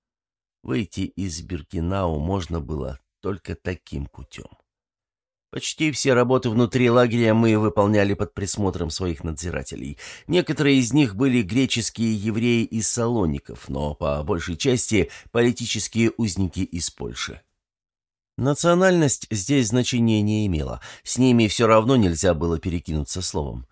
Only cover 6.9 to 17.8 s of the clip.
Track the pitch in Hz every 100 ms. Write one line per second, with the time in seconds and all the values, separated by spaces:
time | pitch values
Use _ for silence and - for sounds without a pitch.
6.9 | 123 123 120 113 110 113 107 107 107 101
7.9 | 107 101 98 101 - 98 - 98 87 80
8.9 | - 92 78 82 76 87 69 67 - 69
9.9 | 76 - - - 147 - 151 143 135 117
10.9 | 143 131 95 135 123 90 113 127 117 107
11.9 | - 113 110 107 107 120 117 110 110 107
12.9 | - 117 117 85 71 - 57 - 67 73
13.9 | 76 78 73 76 87 85 80 143 123 -
14.9 | 104 82 - - 117 120 123 117 107 -
15.9 | 110 113 - 113 98 92 - 95 85 -
16.9 | - 58 60 - - _ _ _ _